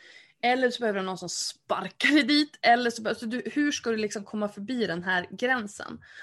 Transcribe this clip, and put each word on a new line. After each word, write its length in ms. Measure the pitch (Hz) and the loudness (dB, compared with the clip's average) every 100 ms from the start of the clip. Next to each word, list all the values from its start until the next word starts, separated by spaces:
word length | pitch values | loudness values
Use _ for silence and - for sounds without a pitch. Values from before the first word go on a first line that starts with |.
| - - - _ | -20 -20 -20 _
eller 280 | 240 254 254 | 2 4 2
så 100 | 247 | 2
behöver 200 | 233 196 | -2 0
du 60 | 190 | -2
någon 120 | 185 | -6
som 120 | 175 | -8
sparkar 800 | - - - - - 185 - - | -6 -6 -8 -4 -4 -4 0 4
dig 100 | 294 | 6
dit, 360 | 240 294 302 - | 6 2 2 0
eller 280 | - 240 240 | 4 4 4
så 120 | 233 | -2
be-, 140 | 214 226 | -4 -4
så 100 | 226 | -4
du, 160 | 240 226 | -6 -4
hur 260 | 285 294 | 0 0
ska 180 | 277 - | 0 -2
du 60 | 220 | -2
liksom 260 | 214 208 | -2 -4
komma 260 | 202 214 208 | -8 -4 -4
förbi 360 | 208 202 254 196 | -6 -6 -2 -2
den 160 | 170 | -2
här 240 | 180 185 180 | -2 -2 -2
gränsen? 680 | 190 247 254 208 - - 233 - - | -4 -2 -2 -4 -10 -14 -14 -18 -20